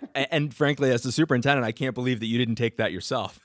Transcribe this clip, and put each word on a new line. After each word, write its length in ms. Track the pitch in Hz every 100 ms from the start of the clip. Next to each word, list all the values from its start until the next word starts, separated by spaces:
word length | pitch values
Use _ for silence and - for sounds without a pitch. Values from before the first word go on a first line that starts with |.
| - 135
I, 120 | 135
and 220 | 156 147
frankly, 380 | - 147 139 135
as 120 | 120
the 80 | 131
superintendent, 540 | 147 160 127 139 143 113
I 80 |
can't 200 | - 131
believe 280 | 123 127 117
that 60 | 113
you 100 | 117
didn't 180 | 120 113
take 220 | 117 -
that 160 | 107
yourself. 460 | 90 - 127 95 -